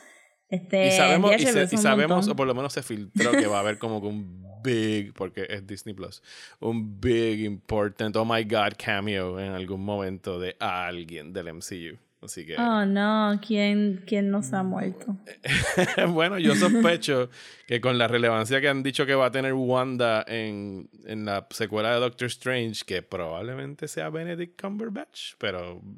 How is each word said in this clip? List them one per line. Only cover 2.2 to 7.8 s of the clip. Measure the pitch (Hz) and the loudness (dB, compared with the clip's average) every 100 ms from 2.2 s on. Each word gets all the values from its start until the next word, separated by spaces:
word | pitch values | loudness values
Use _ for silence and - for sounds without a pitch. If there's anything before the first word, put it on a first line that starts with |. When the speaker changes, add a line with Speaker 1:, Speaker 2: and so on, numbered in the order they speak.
| 202 | 2
Speaker 2:
o | 135 | 2
por | 131 | 0
lo | |
menos | 123 139 | 0 -2
se | - | -4
filtró, | 127 110 98 202 - | -6 -8 -6 0 4
que | 277 107 | 4 4
va | 101 | 2
a | |
haber | 104 107 | 0 0
como | 117 107 | -2 -4
que | 101 | -4
un | 104 95 92 95 101 | -6 -8 -12 -18 -8
big, | 123 117 110 107 101 | 0 2 2 0 -2
porque | - 92 - 95 | -6 -6 -6 -6
es | 104 98 | -6 -8
Disney | 101 - 98 | -12 -12 -12
Plus, | 92 98 - - - - | -12 -14 -20 -20 -20 -6
un | 117 117 107 98 | -4 -2 -4 -2
big | 127 117 113 107 | 2 4 2 0
important, | 107 98 - 107 | -2 -6 -2 0